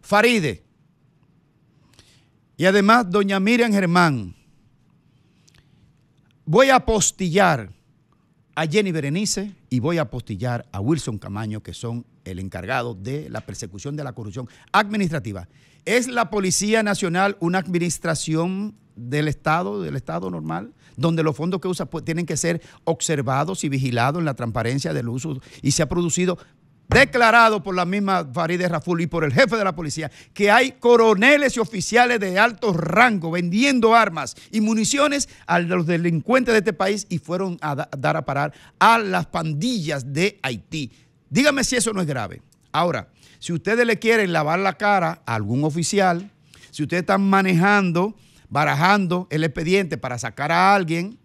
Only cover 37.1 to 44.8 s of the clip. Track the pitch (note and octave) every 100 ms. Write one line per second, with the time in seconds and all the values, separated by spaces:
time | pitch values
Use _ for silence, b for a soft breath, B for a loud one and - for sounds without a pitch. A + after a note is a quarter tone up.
37.1 | E3+ - F3+ G3 F3 D3+ C#3+ - C#3 D3
38.1 | D#3 D3 C#3 D3 B B _ G3+ A#3 G#3
39.1 | F#3 E3 F3 D#3+ D3 A#3 A#3 D#3 C#3+ B2+
40.1 | C#3+ G3 G3+ C3+ A2+ - D#3 B2+ b b
41.1 | _ _ D#3+ D4 C#4 - B3 A3+ G3+ D#3+
42.1 | C3 G2+ - _ _ _ D3 F3 C3 -
43.1 | b b b - E3+ F#3+ A#3 A#3 A3 A3+
44.1 | A3+ G3 E3 D3+ E3+ G3 -